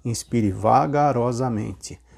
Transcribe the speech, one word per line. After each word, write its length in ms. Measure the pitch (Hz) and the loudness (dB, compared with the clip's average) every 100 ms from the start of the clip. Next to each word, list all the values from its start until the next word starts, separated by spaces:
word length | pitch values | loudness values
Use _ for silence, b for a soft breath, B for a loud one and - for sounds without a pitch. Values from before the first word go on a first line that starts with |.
| 120 | -8
inspire 460 | 110 - 120 104 | -6 -2 0 0
vagarosamente, 1500 | 98 107 123 151 143 147 127 120 117 127 107 110 101 - - b | 0 4 4 4 2 2 2 -2 -2 -4 -4 -6 -10 -14 -18 b